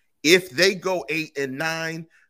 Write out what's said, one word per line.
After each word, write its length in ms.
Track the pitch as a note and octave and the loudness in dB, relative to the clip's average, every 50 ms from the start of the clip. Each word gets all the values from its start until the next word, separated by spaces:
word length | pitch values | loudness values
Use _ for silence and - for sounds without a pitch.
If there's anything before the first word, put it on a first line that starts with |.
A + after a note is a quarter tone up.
| _ _ _ _ | _ _ _ _
If 280 | - D3 F#3 F3+ F#3 - | 4 6 6 6 4 2
they 240 | B2+ C#3+ F3+ G3 G#3+ | 0 2 2 2 2
go 280 | E3+ D#3+ F#3 F#3 E3+ - - | 0 -2 -4 -4 -4 -4 -4
eight 280 | D#3 E3 D#3 - - | -6 -6 -6 -6 -6
and 200 | C#3+ C#3 C3 C3 | -6 -6 -6 -4
nine, 480 | C#3+ D#3+ D#3+ E3 D#3+ D#3+ D#3+ E3 E3 E3 - _ _ _ | -6 -4 -4 -4 -4 -6 -6 -8 -10 -12 -16 _ _ _